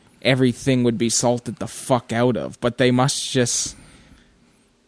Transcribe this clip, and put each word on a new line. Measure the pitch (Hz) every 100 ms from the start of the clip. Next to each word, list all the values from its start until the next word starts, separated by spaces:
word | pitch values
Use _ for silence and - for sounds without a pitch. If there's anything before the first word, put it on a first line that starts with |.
| _ _
everything | 113 131 131 113 - 127
would | 120 113
be | 117
salted | - 120 123 - 107
the | 101
fuck | - - 123 -
out | 113 123 107
of, | 65 -
but | 123 117
they | 127
must | 127 135 - -
just | 131 120 - - - - - - - _ _ _ _ _ _